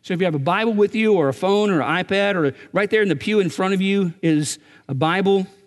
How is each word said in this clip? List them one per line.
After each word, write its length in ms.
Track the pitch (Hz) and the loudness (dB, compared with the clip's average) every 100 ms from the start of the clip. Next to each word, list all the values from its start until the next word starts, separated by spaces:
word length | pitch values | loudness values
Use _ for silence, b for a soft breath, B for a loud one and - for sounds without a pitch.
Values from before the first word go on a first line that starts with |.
So 140 | - 180 | -6 -2
if 40 | |
you 60 | 185 | -2
have 80 | |
a 60 | 156 | 0
Bible 340 | 139 190 226 | -2 0 0
with 220 | 202 202 220 | 2 0 2
you 180 | 220 | 2
or 160 | 196 139 | 2 2
a 40 | |
phone 360 | 127 185 202 208 | 0 0 2 2
or 120 | 175 | 0
an 220 | 123 165 | 0 -2
iPad, 300 | 180 196 202 | 0 0 0
or 220 | 190 143 B B | 0 -2 B B
right 160 | 180 202 | -4 0
there 140 | 214 | 0
in 60 | 202 | 0
the 60 | 147 | -2
pew 240 | - 214 | 0 0
in 120 | 180 | 0
front 240 | - 190 190 | -2 -2 0
of 60 | |
you 340 | 190 202 185 165 | 0 0 -2 -2
is 340 | 165 151 151 - B B - | 0 0 -2 -8 B B -10
a 80 | 135 | -2
Bible. 500 | 156 185 196 196 190 - | 0 0 2 0 -2 -12